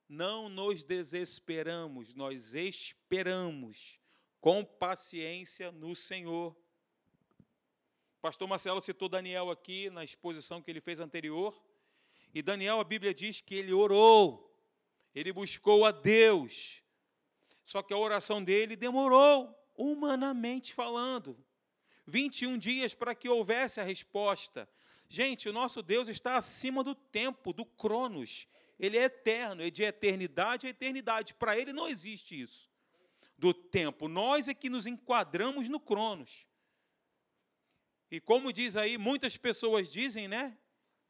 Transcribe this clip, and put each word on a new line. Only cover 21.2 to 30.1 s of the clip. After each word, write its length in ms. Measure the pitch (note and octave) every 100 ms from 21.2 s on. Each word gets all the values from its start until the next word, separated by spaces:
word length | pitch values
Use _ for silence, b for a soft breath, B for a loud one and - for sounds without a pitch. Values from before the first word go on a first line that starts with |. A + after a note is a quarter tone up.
| D3 B2 _ _ _ _ _ b
vinte 380 | b F#3+ C#4+ -
e 40 | B3+
um 100 | B3+
dias 340 | F#3 B3+ B3+
para 220 | - A#3
que 140 | A#3 B3
houvesse 520 | A#3+ F#3+ A#3 B3+ -
a 40 |
resposta. 840 | F#3 F#3+ - G3+ G#3 F#3+ - - G#2 b b b b
Gente, 400 | C#3+ C4 A#3+ G#3+
o 40 |
nosso 280 | G#3+ B3 A#3
Deus 280 | E3 A3 A#3
está 280 | G3 B3 B3+
acima 460 | - - B3+ C4
do 140 | C4 C#4
tempo, 560 | _ G#3+ B3 B3+ -
do 120 | E3+
cronos. 840 | A#3 - G#3+ A3 B3+ F3 A#2 - - b b b
Ele 180 | F#3+ A3
é 60 |
eterno, 580 | B3+ B3 A3+ A3+ A#3+ F3+
é 80 | E3+
de 140 | E3
eternidade 840 | G#3 G#3 G3+